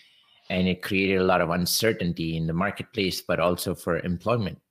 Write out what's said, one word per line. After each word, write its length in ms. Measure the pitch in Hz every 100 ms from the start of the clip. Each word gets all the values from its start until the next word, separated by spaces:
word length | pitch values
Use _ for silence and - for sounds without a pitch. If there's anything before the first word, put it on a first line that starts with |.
| _ _ _ _ -
And 180 | 92 92
it 140 | 90
created 340 | - 95 95 92
a 80 |
lot 160 | 92 87
of 100 | 82
uncertainty 880 | 90 87 - 110 - 87 82 82 82
in 100 | 80
the 60 |
marketplace, 680 | 82 98 - - 107 92 -
but 180 | - 82
also 340 | 87 87 98
for 240 | 87 92 82
employment. 600 | 90 87 107 120 90 71 _